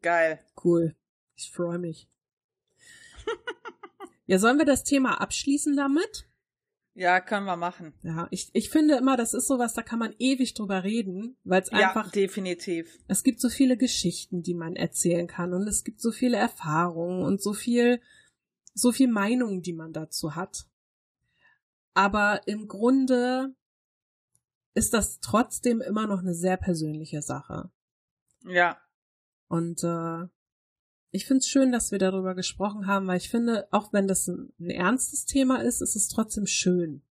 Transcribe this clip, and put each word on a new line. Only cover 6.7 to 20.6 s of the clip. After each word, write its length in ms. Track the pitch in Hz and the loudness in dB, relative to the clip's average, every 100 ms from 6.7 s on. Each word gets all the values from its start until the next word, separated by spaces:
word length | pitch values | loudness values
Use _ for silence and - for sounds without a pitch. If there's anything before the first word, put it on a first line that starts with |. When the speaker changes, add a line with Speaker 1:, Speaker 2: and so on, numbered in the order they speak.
| _ _ | _ _
Speaker 1:
Ja, 260 | - 180 185 | -2 2 2
können 260 | 185 208 196 | 2 -4 -2
wir 120 | 175 | -4
machen. 360 | 170 - 160 - | -4 -6 -18 -12
Speaker 2:
Ja, 240 | 170 165 170 | -8 -6 -6
ich, 180 | 185 - | -8 -2
ich 160 | 220 220 | -2 2
finde 260 | 311 302 269 | 4 6 4
immer, 220 | 254 254 | 4 2
das 160 | 233 | 0
ist 140 | 214 - | -2 0
sowas, 260 | 262 240 | 0 0
da 80 | - | -2
kann 180 | - 233 | -6 -4
man 160 | 220 - | -4 0
ewig 340 | 254 262 247 | 0 2 -2
drüber 300 | - 202 190 185 | -2 -4 -2 0
reden, 500 | 226 190 180 226 262 | -2 -4 -6 -10 -12
weil's 260 | 185 185 190 | 2 2 2
Speaker 1:
Ja, 180 | 208 190 | 2 4
Speaker 2:
einfach 200 | 214 190 | 2 -2
Speaker 1:
definitiv. 880 | 202 196 - 185 175 - 165 165 - - | 0 0 0 -4 -6 -4 -6 -6 -18 -4
Speaker 2:
es 140 | 190 | 2
gibt 180 | 269 233 | 2 2
so 80 | 240 | -4
viele 260 | - 262 240 | 2 4 4
Geschichten, 680 | 254 - 175 - - 180 | 2 0 -2 -4 -8 -6
die 100 | 170 | -4
man 220 | 175 165 175 | -6 -6 -4
erzählen 500 | 170 - 175 170 175 | -4 0 2 2 -2
kann 260 | - 175 | -6 -4
und 140 | 180 208 | -2 -2
es 160 | 202 | -4
gibt 160 | - - | -6 -4
so 120 | 233 | -4
viele 260 | 220 254 220 | 0 0 2
Erfahrungen 840 | 226 - 160 156 175 165 175 185 180 | 0 -2 -2 0 0 -2 -4 -2 0
und 160 | 196 | 0
so 100 | 208 | -2
viel, 460 | 208 - 240 240 247 _ _ _ _ _ _ _ | -4 0 4 4 2 _ _ _ _ _ _ _
so 180 | - 247 | 0 2
viel 160 | 233 262 | 4 4
Meinung, 520 | 214 202 254 233 190 | 4 2 2 0 -2
die 120 | 175 | -6
man 180 | 165 165 | -8 -8
dazu 440 | 160 156 - 160 151 | -8 -8 -6 -6 -6
hat. 320 | 190 - | -8 -10